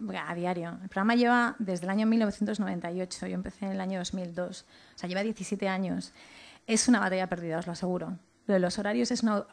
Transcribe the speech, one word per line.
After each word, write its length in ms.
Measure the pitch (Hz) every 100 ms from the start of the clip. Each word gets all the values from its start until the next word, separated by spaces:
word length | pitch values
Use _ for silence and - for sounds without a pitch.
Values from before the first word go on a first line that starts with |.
| 220 190 156
A 60 |
diario. 460 | 170 175 180 170 170
El 80 | 185
programa 240 | - 208
lleva 420 | 240 240 240 240 -
desde 240 | 196 180 180
el 60 |
año 160 | 196 220
mil 140 | 226
novecientos 380 | 214 196 208 214
noventa 320 | 190 180 170
y 100 | 180
ocho, 260 | 180 - 185
yo 80 | 180
empecé 300 | 190 - 196
en 60 |
el 80 | 190
año 180 | 185 190
dos 160 | 180 190
mil 180 | 180
dos, 320 | 170 180 190 - - - -
o 20 |
sea, 100 | 180
lleva 140 | 180
diecisiete 480 | 214 214 185 202 196
años. 420 | 185 185 175 - - - - - - -
Es 200 | 220 -
una 120 | 233
batalla 260 | 196 185 185
perdida, 320 | 175 170 160
os 80 | 175
lo 80 |
aseguro. 460 | 170 180 180 160 185 - _ -
Lo 80 |
de 60 | 190
los 180 | 180 180
horarios 320 | 202 233 233
es 140 | 240
una 200 | 226 208 -